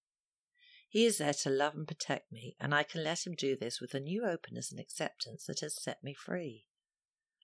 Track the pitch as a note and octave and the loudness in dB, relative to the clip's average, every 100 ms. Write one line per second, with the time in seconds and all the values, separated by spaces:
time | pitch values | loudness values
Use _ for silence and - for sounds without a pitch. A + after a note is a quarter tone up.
0 | _ _ _ _ _ _ - - - G#3 | _ _ _ _ _ _ -20 -20 0 6
1 | A#3 - D3 C#3+ C#3+ C3+ D3 D3+ D#3 D#3+ | 8 8 4 2 2 4 4 0 -6 -4
2 | - C#3 - A2+ B2 - C#3+ D3 D3+ E3 | -2 -2 -2 -12 -12 -4 2 4 2 0
3 | D#3 E3+ F3+ E3 C#3 B2+ A#2 - B2 C#3 | 0 0 -2 -2 0 0 -2 -4 -4 -4
4 | C#3+ G3 A3+ E3 - A#2 - B2 - - | -2 0 0 -2 -4 -8 -8 -8 -10 -4
5 | D#3 - - - - C#3 D3+ - - - | -4 -4 -10 -8 -8 -6 -4 -4 -4 -6
6 | C3+ C#3 - F3+ D#3 A2 _ _ _ _ | -8 -8 -4 -4 -4 -8 _ _ _ _
7 | _ _ _ _ | _ _ _ _